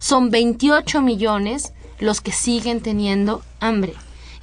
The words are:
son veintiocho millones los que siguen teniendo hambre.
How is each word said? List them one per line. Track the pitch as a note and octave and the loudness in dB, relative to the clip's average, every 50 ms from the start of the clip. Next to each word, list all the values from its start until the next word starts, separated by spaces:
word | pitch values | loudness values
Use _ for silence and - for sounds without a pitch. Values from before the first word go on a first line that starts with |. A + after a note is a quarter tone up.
son | - - C#4 B3+ B3+ A#3 | 0 2 4 4 4 4
veintiocho | A3 A3+ A#3 A#3+ A3+ A#3 C4 C#4+ D4 D4+ D4 - - D4+ | 4 2 2 2 0 2 2 4 4 4 2 0 0 0
millones | C4+ B3+ A#3 F#3+ A3 A3 G#3+ G3+ G3+ G#3 A#3+ C#4+ - - - - - - - - | 2 2 0 0 0 0 0 0 -2 -4 -4 -6 -8 -10 -14 -18 -20 -18 -10 -4
los | G#3 G#3+ G3+ - | -2 -2 -2 -2
que | - G#3+ - | -4 -6 -4
siguen | - - A#3+ A#3+ A#3 G#3+ A#3+ A#3 A3+ | -4 -2 0 -2 -2 -2 -2 -4 -4
teniendo | - A3+ G#3+ G#3 G#3 G3+ G3 G3 G3+ G#3 A3 A3 - - - - | -4 -2 -2 0 0 0 0 0 0 0 -2 -4 -8 -16 -12 -4
hambre. | G#3+ A3+ A3+ G#3 F#3+ F3 - - - - - - - - - - | -2 -2 0 0 -2 -4 -6 -10 -18 -20 -20 -20 -20 -20 -16 -6